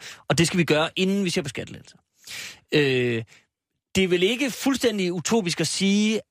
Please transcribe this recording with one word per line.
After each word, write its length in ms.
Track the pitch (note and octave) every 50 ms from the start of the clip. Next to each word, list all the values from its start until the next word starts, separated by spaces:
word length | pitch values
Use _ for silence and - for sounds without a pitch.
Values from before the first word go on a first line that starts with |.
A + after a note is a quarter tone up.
| - - - - - -
Og 100 | D3 C3+
det 80 | E3+
skal 120 | - - F3+
vi 60 | E3
gøre, 260 | - D#3 D3 D#3 E3 -
inden 280 | - F#3+ F#3+ G3 G3+ G3
vi 60 | F3
ser 120 | - F#3 C#3+
på 60 | -
skattelettelser. 500 | - - - - - - - - - _ _ _ _ _ _ - - - - - - - _ _ -
Øh, 480 | D3+ D3 C3+ C3 B2+ B2 A#2+ A#2 A2+ A2+ - - - _ _ _ _ _ _ _ _ _ _ -
det 100 | F#3+ F#3+
er 40 | F3
vel 140 | F3+ F3 F3+
ikke 280 | G3+ B3 A#3 C#4+ C4
fuldstændig 600 | - - - C4+ C4+ A#3+ - A#3+ G#3+ G3+ F#3 F3 F3
utopisk 480 | F#3 - - A3 A#3 F#3+ F3 D3+ -
at 60 | E3
sige, 540 | - - - F#3+ G3 G3+ G#3 G#3+ G#3+ A3 G#3 - _